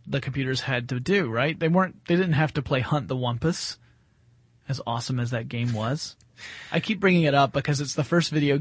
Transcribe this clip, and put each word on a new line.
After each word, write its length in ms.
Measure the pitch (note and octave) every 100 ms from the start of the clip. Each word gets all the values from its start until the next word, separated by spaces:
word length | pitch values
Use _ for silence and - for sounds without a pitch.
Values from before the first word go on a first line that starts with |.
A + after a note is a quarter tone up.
| -
the 140 | C#3
computers 400 | C3+ C#3 C3 C3
had 300 | - B2+ B2
to 100 | B2+
do, 280 | C3 G3+ C#3+
right? 300 | A2+ C#3+ D#3+
They 80 | D#3+
weren't, 360 | F3 F#3 - -
they 80 |
didn't 200 | E3+ F#3
have 200 | D3 D#3
to 80 | -
play 160 | B2 C#3
Hunt 300 | A#2 D3+ G#2+
the 80 | C3
Wumpus, 600 | A#2+ A#2+ D#3+ F3+ - - _ _ _ _ _ _ _ _ -
as 120 | B2+ -
awesome 320 | A#2 - B2+
as 140 | A#2
that 160 | A#2+ A#2+
game 240 | A#2+ A#2+
was. 420 | A2 A2 D3 - - _ - - - -
I 80 | -
keep 220 | - G#3
bringing 240 | F#3+ F3+
it 100 | D#3
up 180 | C#3 C#3
because 280 | C#3 C3+ C#3+
it's 140 | C#3+ -
the 80 |
first 260 | C#3 F3 D#3+
video, 300 | D3+ C#3+ C#3+